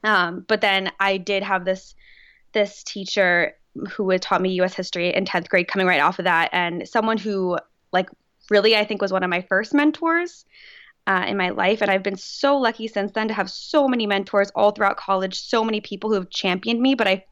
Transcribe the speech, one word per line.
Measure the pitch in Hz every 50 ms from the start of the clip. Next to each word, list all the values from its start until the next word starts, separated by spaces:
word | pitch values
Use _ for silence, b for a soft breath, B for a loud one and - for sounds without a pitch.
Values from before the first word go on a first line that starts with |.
| -
Um, | 214 214 190 175 170 175 185 - _
but | 220 208
then | 220 208 196 190 190 185 - -
I | 196 196 196 190
did | 180 202 202 196
have | 196 196 190 185 180
this, | 185 185 185 - - - b b b b b b b b b b _
this | _ 220 208 202 - -
teacher | - - - 202 190 185 - 208 190 180 175 170 165 - - _ _ _ _ - - 175
who | - - 208 185
had | 185 185
taught | 185 - 196 202
me | 185 185
U | 185 180
S | 185 180
history | - - 180 - - 180 170 180
in | - - 196
tenth | 185 - 180 170 -
grade | - 185 175
coming | - - 196 185
right | 180 180 147
off | 143 160 180 -
of | 175
that, | 185 175 165 165 -
and | - 180 175 175 170 175 - -
someone | - 233 220 220 220 214
who, | 185 214 202 196 185 180 175 - - _ _ _ _ _
like, | - 180 190 - - _ _ _ _ _ _ -
really, | 214 208 202 220 220
I | 214 214
think | 214 220 196
was | 202 196
one | 190 190 185
of | 185
my | 175 175
first | 185 _ 190 190 220 208 -
mentors, | 285 294 302 302 - 339 320 330 339 349 349 - - - B B B B B B B B B B _ _ -
uh, | 196 185 180
in | - -
my | 202 185 180
life. | - - 185 185 214 220
And | 220 196
I've | 190 196 190
been | 202 196
so | 190 - - - - - 277 285
lucky | 277 254 226 226 - 220
since | 220 - 208 196 202
then | - 220 220
to | 220 220
have | 202 190 190
so | - - - - - 311 277 269
many | 254 240 220
mentors | 208 202 196 196 - - 202 196 202 -
all | - 196 208
throughout | 208 214 214 196 -
college, | - - - 196 190 190 190 190 -
so | - - - 226 220
many | 226 220 214
people | 208 - 208 190 - 220
who | 214
have | 196 185 -
championed | - - - 190 180 185 - 220 233 233
me. | 247 269 269
But | 233 226 190
I | 190 190 190 _